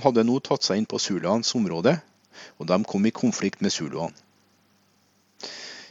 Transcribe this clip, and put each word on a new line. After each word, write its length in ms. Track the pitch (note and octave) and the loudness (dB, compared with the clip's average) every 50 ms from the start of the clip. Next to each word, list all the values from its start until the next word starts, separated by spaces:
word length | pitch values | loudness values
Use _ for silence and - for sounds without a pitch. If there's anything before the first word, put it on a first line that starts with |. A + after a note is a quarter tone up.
| B2+ | 6
hadde 180 | C#3 B2 A2+ A2 | 4 4 6 4
nå 140 | A#2 B2 C#3 | 4 4 2
tatt 220 | - - D3 B2+ - | 0 0 -2 0 0
seg 160 | - F#2+ G2+ | 0 0 0
inn 80 | G#2+ | 0
på 140 | - - F#2+ - | -2 -2 -4 -4
zuluenes 480 | - G2+ F2 - F2 G2+ A#2 A#2 - - B2+ | -2 -2 -2 0 0 0 0 0 0 0 0
område, 380 | A2 F2+ E2+ E2 F2 A#2 D#3+ E3 - _ _ _ _ _ _ - - - - | 0 0 0 2 2 2 2 2 -2 _ _ _ _ _ _ -20 -20 -20 -16
og 120 | - F2+ E2+ | -10 -2 0
de 80 | F2+ F#2+ G#2+ | 2 2 2
kom 220 | - - G2 G2+ A2 | 0 0 2 2 2
i 40 | - | 2
konflikt 520 | - - A#2+ G2+ - - G2 - - F#2+ | 2 0 0 0 0 -2 -4 -2 -2 -2
med 100 | G2+ - | -2 -2
zuluene. 400 | - E2 C#2+ A#1+ C#2+ E2 E2 - - - _ _ _ _ _ _ _ _ _ _ _ _ _ _ _ _ _ _ _ _ _ _ _ - - - - - - - - - - | -2 -4 -6 -6 -6 -6 -6 -8 -12 -20 _ _ _ _ _ _ _ _ _ _ _ _ _ _ _ _ _ _ _ _ _ _ _ -16 -14 -14 -14 -16 -16 -16 -18 -20 -12